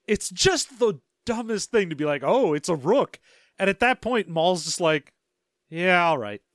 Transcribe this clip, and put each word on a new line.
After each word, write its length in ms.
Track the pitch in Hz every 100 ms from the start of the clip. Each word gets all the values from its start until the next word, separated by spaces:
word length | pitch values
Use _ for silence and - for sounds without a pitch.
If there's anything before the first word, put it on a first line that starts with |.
| -
it's 220 | 214 -
just 480 | 180 381 320 - 240
the 220 | 233 156 _ _ -
dumbest 440 | 233 226 208 -
thing 200 | 226 180
to 60 | 147
be 80 |
like, 180 | 151 143
"Oh, 280 | 143 240 208
it's 140 | 147 -
a 60 |
rook." 440 | 160 135 262 190 - _ _ _ -
And 120 | 190
at 80 | 190
that 200 | 240 -
point, 240 | 220 240 175
Maul's 360 | 165 170 180
just 160 | 156 -
like, 320 | 165 156 - _ _ _ _ _ _
"Yeah, 340 | 160 185 180 170
all 120 | 147
right, 220 | 104 104 _